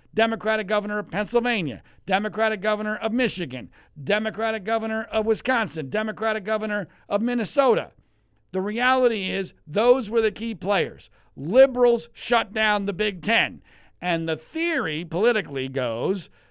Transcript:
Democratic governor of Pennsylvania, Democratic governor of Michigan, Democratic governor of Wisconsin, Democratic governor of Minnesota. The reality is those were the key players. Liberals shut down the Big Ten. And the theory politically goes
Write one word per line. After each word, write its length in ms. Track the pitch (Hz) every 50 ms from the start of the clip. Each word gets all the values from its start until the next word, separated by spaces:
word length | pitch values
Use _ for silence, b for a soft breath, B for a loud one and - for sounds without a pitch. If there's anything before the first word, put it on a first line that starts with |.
| _ _ -
Democratic 520 | 208 220 226 226 185 170 214 220 214 214
governor 320 | 180 214 208 196 208 208 208
of 140 | 202 202
Pennsylvania, 720 | - 175 214 - - 240 233 247 240 214 175 143 110 - b b b b _
Democratic 560 | - 190 196 214 214 - 202 220 220 214 202
governor 340 | 180 214 214 208 214 214 214
of 160 | 196 - -
Michigan, 580 | 208 247 254 214 - 180 175 139 123 123 107 - b b b b b 156
Democratic 640 | 139 131 196 214 220 220 - 196 226 220 220 220 185
governor 400 | 196 226 226 214 220 220 220 220 -
of 140 | - 220 214
Wisconsin, 640 | 220 220 - - - 254 233 220 156 - 160 147 131
Democratic 560 | 131 208 220 220 214 - 214 220 214 220 185
governor 420 | 202 220 214 214 214 208 208 180 b b b b b
of 120 | 202 208
Minnesota. 720 | 220 240 247 240 220 - - 285 277 254 220 165 120 78 - _ _ _ _ _ _ _ _ _ _ _ -
The 80 | 185
reality 680 | 185 208 208 226 247 254 262 262 254 247 226 208 190 185
is 240 | 185 190 190 160 - _ _ 151
those 420 | 147 196 226 247 247 269 233 190
were 120 | 220 233
the 100 | 220 214
key 240 | 180 165 214 233 220
players. 540 | - - 190 202 185 156 120 80 73 - - b b b b b
Liberals 720 | - 135 156 196 254 269 269 247 247 247 240 233 226 - - -
shut 400 | - - - 240 233 220 196 202
down 320 | 220 220 214 208 208 202
the 80 | 190 190
Big 300 | 160 214 214 208 180 151
Ten. 380 | 202 226 208 156 120 87 73 b b b b b b b _
And 300 | - 180 175 165 165 160
the 80 | 160 156
theory 640 | - - - 320 330 349 330 277 208 165 151 151 147
politically 640 | - - 175 208 240 240 214 175 151 139 135 131 135
goes 640 | 131 135 127 120 113 113 131 165 202 196 156 - b b b b